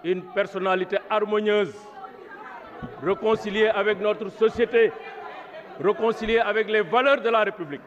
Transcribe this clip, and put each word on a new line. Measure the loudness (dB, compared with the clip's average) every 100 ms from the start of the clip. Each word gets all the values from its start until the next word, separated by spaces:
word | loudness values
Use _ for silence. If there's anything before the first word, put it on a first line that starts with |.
une | -2 -4 -2
personnalité | -4 -2 -2 0 0 0 -2 0
harmonieuse, | 0 2 0 2 2 0 -4 -16 -16 -18 -18 -18 -16 -16 -16 -16 -14 -14 -8
réconciliée | -4 0 2 0 0 2 2
avec | 4 2 0
notre | 0 -2 -4
société, | 2 2 4 2 4 4 2 -12 -14 -14 -14 -16 -16 -16 -2
réconciliée | 0 2 0 0 2 2
avec | 2 0 2
les | 2
valeurs | 2 2 4 4
de | 4
la | 2
République. | 2 -2 -10 -10